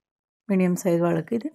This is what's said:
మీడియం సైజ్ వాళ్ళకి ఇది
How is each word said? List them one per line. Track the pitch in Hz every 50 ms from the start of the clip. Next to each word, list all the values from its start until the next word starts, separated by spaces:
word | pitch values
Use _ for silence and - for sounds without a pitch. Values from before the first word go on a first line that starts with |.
| _ _ _ _ _ _ _ _ _ -
మీడియం | 196 185 185 180 180
సైజ్ | 175 - 180 170 170
వాళ్ళకి | 170 170 170 165 165 - 226
ఇది | 233 220 302